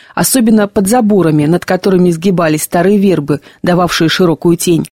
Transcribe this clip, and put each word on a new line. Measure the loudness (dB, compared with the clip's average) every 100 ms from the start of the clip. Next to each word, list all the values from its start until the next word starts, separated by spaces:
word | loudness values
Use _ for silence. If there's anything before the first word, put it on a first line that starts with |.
| -12
особенно | -6 -2 0 2 2 0
под | -2 -2
заборами, | 0 2 2 2 2 0
над | 0
которыми | -2 -2 0 2 2
сгибались | 0 -2 0 0 -2
старые | -2 -2 0 2
вербы, | 2 0 -2 -6 -8 _
дававшие | -2 0 0 -2 -2
широкую | 0 0 0 0 0
тень. | 0 -2 -4